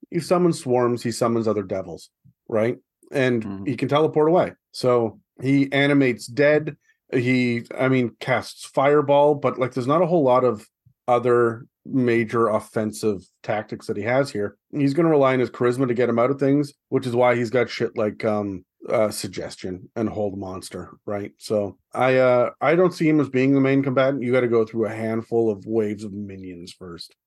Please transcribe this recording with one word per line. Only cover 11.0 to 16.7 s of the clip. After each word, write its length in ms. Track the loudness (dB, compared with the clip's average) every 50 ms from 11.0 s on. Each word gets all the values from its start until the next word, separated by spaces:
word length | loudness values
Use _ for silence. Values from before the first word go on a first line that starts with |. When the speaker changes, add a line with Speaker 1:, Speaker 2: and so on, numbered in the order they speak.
| -2 0
Speaker 1:
other 580 | 0 2 4 4 4 4 4 2 0 -4 -12 _ _ _ _
major 640 | -4 -2 0 2 2 2 2 0 0 0 0 2 2
offensive 720 | 2 0 -2 -2 -4 -4 -4 -4 -4 -2 -2 -2 -2 -2 -8 _ _ _
tactics 460 | -6 -4 -4 -4 -4 -8 -12 -14 -8 -8
that 100 | -8 -6
he 60 | -4
has 260 | -2 0 0 0 -2
here. 280 | -4 -6 -6 -6 -8 _ _ _
He's 220 | -4 -2 0 0 2
gonna 160 | 2 2 4
rely 240 | 4 4 4 4 2
on 60 | 2
his 100 | 0 -2
charisma 380 | -2 0 0 0 2 0 0 -2
to 80 | 0
get 140 | 0 0 0
him 100 | 2 2
out 100 | 2 2
of 100 | 2 0
things, 340 | 0 2 2 2 0 -2